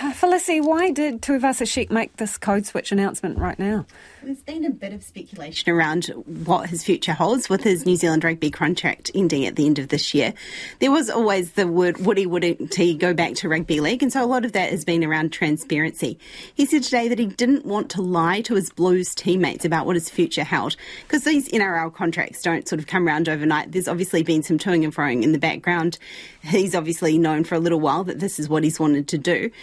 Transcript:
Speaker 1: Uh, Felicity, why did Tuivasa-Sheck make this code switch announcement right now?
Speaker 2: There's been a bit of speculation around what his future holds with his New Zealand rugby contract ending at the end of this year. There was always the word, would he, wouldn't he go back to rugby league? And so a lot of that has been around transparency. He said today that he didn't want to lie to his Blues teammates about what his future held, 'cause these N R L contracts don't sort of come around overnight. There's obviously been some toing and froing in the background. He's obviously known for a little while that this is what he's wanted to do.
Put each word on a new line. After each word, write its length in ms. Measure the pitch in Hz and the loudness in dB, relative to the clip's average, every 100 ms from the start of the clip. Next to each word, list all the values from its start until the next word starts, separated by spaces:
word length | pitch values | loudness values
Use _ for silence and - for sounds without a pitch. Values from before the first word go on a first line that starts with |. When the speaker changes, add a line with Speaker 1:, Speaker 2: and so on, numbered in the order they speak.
Speaker 1:
Uh, 100 | 277 | -6
Felicity, 480 | 254 359 359 - 320 | 2 2 4 2 2
why 300 | 294 320 370 | 2 2 2
did 320 | 285 302 226 | 0 -2 -2
Tuivasa-Sheck 720 | - 269 269 262 226 - 226 | -2 2 2 0 -2 -2 -2
make 240 | 220 - - | -2 -2 -6
this 200 | 220 - | -6 -4
code 300 | - 202 202 | 0 0 0
switch 240 | - - | -6 -2
announcement 480 | 196 196 - 180 - | 0 0 -2 -6 -2
right 180 | 180 - | -4 -2
now? 300 | 196 214 - - - - | -2 -2 -6 -14 -20 -16
Speaker 2:
There's 220 | 262 269 | -12 -12
been 220 | - 320 | -10 -6
a 60 | 302 | -4
bit 220 | 202 196 | -6 -8
of 120 | 202 | -14
speculation 680 | - 190 - - 151 160 - | -16 -18 -16 -16 -12 -4 0
around 340 | 170 156 156 - - - | 2 2 0 -4 -8 -12
what 420 | 160 165 185 170 | -6 0 0 0
his 140 | 165 | -4
future 300 | - 180 - | 0 0 0
holds 360 | 151 170 254 - | 0 2 2 0
with 140 | 190 | 0
his 240 | 220 180 185 | 2 2 2
New 80 | |
Zealand 300 | 175 170 160 | 2 4 4
rugby 260 | 165 165 151 | 2 0 -2
contract 600 | - 175 180 151 - - | 0 0 0 -2 -2 -4
ending 320 | 190 175 143 127 | 0 2 2 0
at 80 | |
the 100 | - | 2
end 140 | 151 143 | 2 2
of 100 | 135 | 0
this 240 | 151 - | -2 0
year. 220 | 143 139 - - - - - | 0 0 -2 -12 -14 -12 -2
There 100 | 262 | 2
was 180 | 302 226 | 2 2
always 440 | - 220 190 175 | 0 2 2 0
the 160 | - 180 | 0 2
word, 300 | 170 180 170 | 4 2 2
would 200 | 190 196 | 2 2
he, 80 | 185 | 2
wouldn't 480 | 175 175 165 160 | 0 0 -2 -4
he 220 | 175 170 151 | 2 2 2
go 180 | 180 | 0
back 200 | 165 165 - | 2 0 -2
to 120 | 185 | -2
rugby 300 | 160 165 151 | -2 0 0
league? 240 | 151 240 | 0 0
And 100 | 269 | 0
so 120 | 269 | 0
a 20 | 240 | 0
lot 180 | 254 | 0
of 80 | 233 | 0
that 180 | 196 - | -2 -2
has 140 | - | -2
been 200 | 165 165 | 0 0
around 280 | 156 156 160 | 2 0 -2
transparency. 880 | - 160 156 - 151 160 - 127 165 - - - | -2 -2 -2 -2 -2 -2 -2 -6 -6 -14 -20 -8
He 140 | - 277 | -2 2
said 160 | 302 | 2
today 240 | 240 240 233 | 2 0 2
that 140 | 240 | 0
he 60 | 214 | -2
didn't 380 | - 247 277 | 0 2 2
want 280 | - 208 - | 2 -4 -4
to 100 | 180 | -4
lie 380 | 180 170 165 196 | 0 2 2 0
to 140 | 233 208 | 0 0
his 140 | 175 | 0
Blues 440 | - 180 180 180 | 0 2 4 0
teammates 500 | - - 185 151 - | -4 0 2 2 0
about 220 | 165 160 143 | -2 0 0
what 80 | |
his 160 | 175 165 | -2 -2
future 320 | - 165 - | 0 0 0
held, 320 | 147 151 113 - - - - | -2 -2 -2 -6 -12 -18 -4
'cause 160 | 302 | -2
these 260 | 302 294 262 | 2 0 0
N 100 | 226 | 0
R 160 | 196 165 | 0 -2
L 120 | 165 | -4
contracts 520 | - 170 170 - - | -4 -4 -2 -6 -4
don't 240 | 175 165 - | -2 -2 -2
sort 140 | 170 | -6
of 80 | 151 | -2
come 180 | 185 170 | 0 2
around 220 | 151 165 | 2 0
overnight. 420 | 151 156 151 - | 0 2 0 0
There's 180 | 175 - | -4 -2
obviously 360 | 170 185 170 | -2 0 0
been 180 | 165 160 | 2 2
some 160 | - 156 | 2 0
toing 240 | 208 170 | 2 2
and 100 | 156 | 2
froing 300 | 151 143 123 | 0 0 2
in 80 | 120 | 2
the 80 | 156 | 2
background. 580 | 160 - - 175 170 - - - - - | 0 -2 -2 0 0 -4 -12 -20 -20 -14
He's 320 | 151 190 190 | -2 0 2
obviously 440 | 175 160 165 165 160 | 0 -2 0 2 4
known 260 | 160 156 | 4 2
for 100 | 165 | 0
a 60 | 170 | 0
little 200 | 170 165 | 2 2
while 240 | 151 156 | 2 0
that 140 | 180 - | -2 -4
this 200 | 196 - | -4 -4
is 100 | 151 | -2
what 160 | 156 | 0
he's 160 | 160 156 | 0 2
wanted 280 | 156 143 143 | 2 2 0
to 100 | 156 | -2
do. 320 | 175 139 233 - | 0 0 -2 -8